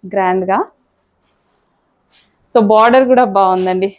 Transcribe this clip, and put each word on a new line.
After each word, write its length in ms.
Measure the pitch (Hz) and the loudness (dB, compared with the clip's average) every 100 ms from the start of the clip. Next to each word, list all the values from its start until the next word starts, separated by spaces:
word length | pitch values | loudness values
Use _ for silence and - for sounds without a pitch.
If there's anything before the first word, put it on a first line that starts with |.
| 190 | -8
గ్రాండ్‌గా. 460 | 196 185 185 185 196 - _ _ _ _ _ _ _ _ _ _ _ _ _ _ _ _ _ _ | -4 -2 -2 -2 -4 -6 _ _ _ _ _ _ _ _ _ _ _ _ _ _ _ _ _ _
So, 60 | 240 208 | -2 2
బోర్డర్ 340 | 214 226 247 262 | 2 4 2 2
కూడా 140 | 254 247 196 | 2 0 0
బాగుందండి. 520 | 190 185 185 185 196 | 0 0 -2 -4 -6